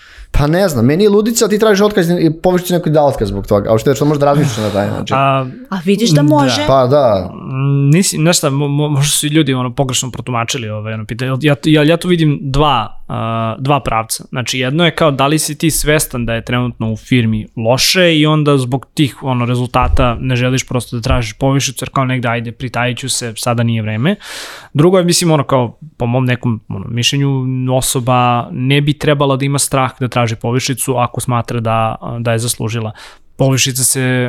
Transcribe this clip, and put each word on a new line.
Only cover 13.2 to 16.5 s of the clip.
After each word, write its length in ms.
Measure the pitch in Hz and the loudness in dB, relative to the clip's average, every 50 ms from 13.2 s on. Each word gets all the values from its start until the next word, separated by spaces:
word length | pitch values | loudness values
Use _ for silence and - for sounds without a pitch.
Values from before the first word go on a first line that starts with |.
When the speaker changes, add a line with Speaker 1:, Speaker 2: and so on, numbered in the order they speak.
| 113 113 113 113 113 113 107 | -4 -4 -2 -2 -2 -4 -4
Speaker 2:
dva 220 | - 131 139 147 139 | -4 -2 0 0 0
pravca. 440 | - - 113 113 113 - - - - | 0 -2 -2 -2 -2 -4 -8 -10 -10
Znači, 340 | - - 135 120 - 135 131 | -8 -8 -6 -6 -4 -4 -4
jedno 260 | 127 127 139 165 175 | -2 -2 0 0 0
je 60 | 165 | 0
kao 200 | - - 170 156 | 2 2 0 0
da 160 | 139 131 135 | 2 2 0
li 120 | 139 156 156 | 0 0 0
si 180 | - - 147 | -2 -4 -4
ti 140 | - 170 160 | -2 -2 0
svestan 540 | - - - 147 151 156 151 - - 120 117 | 0 0 0 2 2 0 0 -2 -4 -6 -4
da 80 | 113 117 | -4 -4
je 120 | 117 113 | -6 -4
trenutno 460 | - | -2